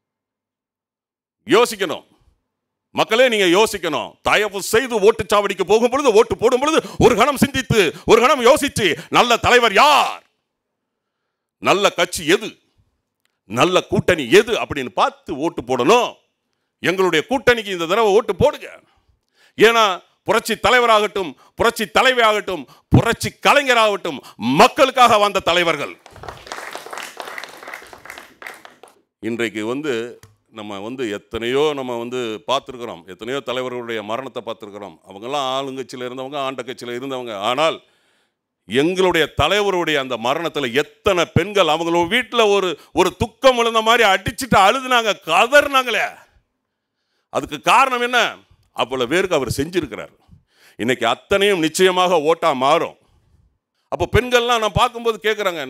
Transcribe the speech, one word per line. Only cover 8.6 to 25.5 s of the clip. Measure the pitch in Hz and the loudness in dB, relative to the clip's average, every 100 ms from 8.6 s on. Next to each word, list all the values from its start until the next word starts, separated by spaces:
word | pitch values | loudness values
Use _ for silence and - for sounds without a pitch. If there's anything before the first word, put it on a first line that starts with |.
| 269 - 196 143 - | 2 -2 -2 -2 -2
நல்ல | 143 240 233 | 2 2 2
தலைவர் | 180 247 240 | 4 4 4
யார், | 196 277 277 226 - _ _ _ _ _ _ _ _ _ _ _ _ _ _ | 4 4 4 2 -4 _ _ _ _ _ _ _ _ _ _ _ _ _ _
நல்ல | 127 175 196 | 0 2 0
கட்சி | 170 180 - 151 | 0 -4 -4 -2
எது, | 208 208 - _ _ _ _ _ _ _ _ - | -2 -2 -16 _ _ _ _ _ _ _ _ -8
நல்ல | 110 160 180 | 0 2 0
கூட்டணி | - 190 - 175 123 | 0 -2 0 -2 2
எது | 170 233 185 | 2 4 -2
அப்படின்னு | 123 147 123 | -4 -8 -6
பார்த்து | - 202 - - 147 | -2 -2 -4 -12 -6
ஓட்டு | 165 160 | -6 -6
போடணும். | 120 127 127 226 196 - _ _ _ _ _ _ | -4 0 2 2 0 -8 _ _ _ _ _ _
எங்களுடைய | 120 185 190 160 | -4 0 0 0
கூட்டணிக்கு | - 262 - 233 202 185 | 0 0 2 0 0 -6
இந்த | 165 | -2
தடவை | 202 220 | 0 2
ஓட்டு | 196 202 180 | 2 0 0
போடுங்க. | 247 294 170 82 _ _ _ _ _ _ _ - | 0 0 -10 -20 _ _ _ _ _ _ _ 2
ஏன்னா | 208 233 214 175 - _ | 4 4 0 -2 -10 _
புரட்சி | - 214 226 214 | -4 -2 -2 -2
தலைவராகட்டும், | 196 247 240 220 208 196 175 127 _ | 2 2 4 2 0 -4 -8 -10 _
புரட்சி | - 208 226 214 | -2 -2 -2 -2
தலைவியாகட்டும், | 190 247 254 220 214 185 180 123 _ - | 0 2 2 2 0 -4 -10 -12 _ 0
புரட்சி | - - 226 - - | 2 2 -2 -6 -2
கலைஞராகட்டும், | 190 269 277 240 220 196 175 135 - - 110 143 | 2 2 4 2 2 0 -6 -10 -12 -8 -2 4
மக்களுக்காக | 240 269 269 262 240 214 | 4 4 2 4 4 4
வந்த | 202 190 | 2 0
தலைவர்கள். | 180 | 0